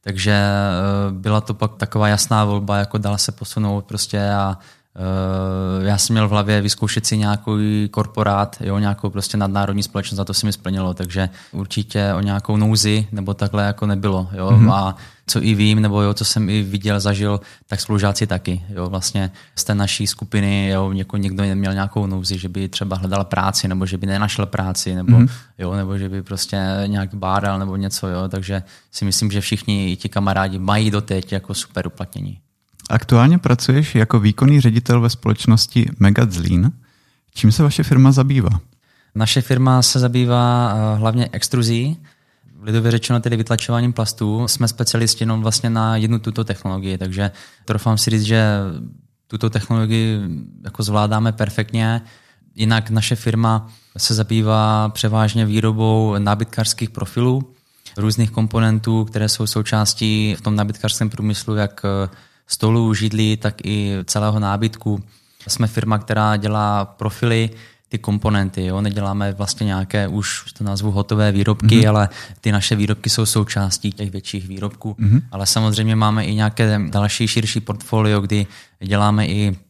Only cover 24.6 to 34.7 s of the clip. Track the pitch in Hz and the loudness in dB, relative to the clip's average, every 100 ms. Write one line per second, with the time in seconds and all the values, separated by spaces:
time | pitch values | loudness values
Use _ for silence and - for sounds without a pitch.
24.6 | 92 92 - 92 92 120 120 120 - - | -4 -4 -6 -4 4 6 6 2 -18 -10
25.6 | 92 98 95 98 95 95 92 98 - 101 | -6 -4 -4 -4 -4 -6 -8 -8 -4 -2
26.6 | 95 95 101 104 95 104 92 98 101 98 | -2 -2 -2 -2 -4 -4 -2 0 0 -2
27.6 | 98 95 98 - 95 90 95 95 92 98 | -4 -4 -4 -4 -4 -4 -4 -6 -4 -6
28.6 | 90 - _ - 101 90 107 101 95 107 | -6 -20 _ -6 -2 0 0 -2 -2 -4
29.6 | - 104 95 87 - 104 98 95 95 92 | 0 0 0 -4 -4 0 0 2 0 -2
30.6 | 92 104 110 104 104 95 90 98 - 95 | 0 2 2 0 -2 -4 -2 -6 -6 -10
31.6 | - - 87 - 92 98 98 95 _ _ | -8 -6 -8 -8 -12 -10 -10 -12 _ _
32.6 | _ _ - 117 - 117 127 175 147 123 | _ _ -2 -2 4 6 8 6 4 0
33.6 | - 135 151 117 110 117 104 104 131 147 | 2 2 2 2 4 4 4 4 6 6
34.6 | 123 | 6